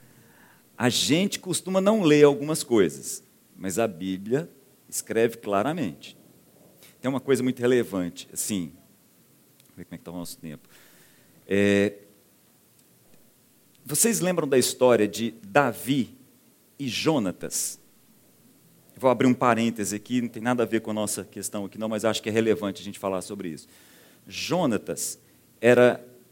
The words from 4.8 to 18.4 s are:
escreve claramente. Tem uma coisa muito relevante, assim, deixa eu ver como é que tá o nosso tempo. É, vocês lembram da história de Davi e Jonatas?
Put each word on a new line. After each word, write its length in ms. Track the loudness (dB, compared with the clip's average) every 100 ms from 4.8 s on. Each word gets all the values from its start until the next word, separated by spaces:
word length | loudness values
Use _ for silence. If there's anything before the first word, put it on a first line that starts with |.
| _
escreve 480 | -12 -4 0 0 -2
claramente. 800 | -2 0 0 -2 -6 -8 -20 -20 -20 _ _ _ -20 _ -20 _
Tem 80 | -6
uma 100 | -6
coisa 220 | 0 2
muito 180 | 2 0
relevante, 720 | 2 2 0 -4 -6 -8 -16
assim, 420 | -10 -6 -6 -6 -14 _ _ _ _ _ _ _ _
deixa 140 | _
eu 40 | -20
ver 80 | -18
como 100 | -16
é 20 |
que 60 |
tá 80 | -14
o 40 | -12
nosso 220 | -12 -14
tempo. 320 | -16 -16 _ -20 -20 _ _ _ _ _ -2
É, 480 | 2 4 4 2 -2 -20 _ _ _ _ _ _ _ _ _ _ -20 _ _ _ _ _ _
vocês 360 | -8 0 0 2
lembram 280 | 0 -2 2
da 100 | 2
história 500 | 2 2 4 4 2
de 240 | -2 -8 -8
Davi 720 | -2 0 0 -2 -2 -2 -2 -8 -20 _ _ _ _ -10
e 100 | -8
Jonatas? 920 | -4 0 0 -2 -6 -8 -6 -8 -10 _ _ _ _ _ _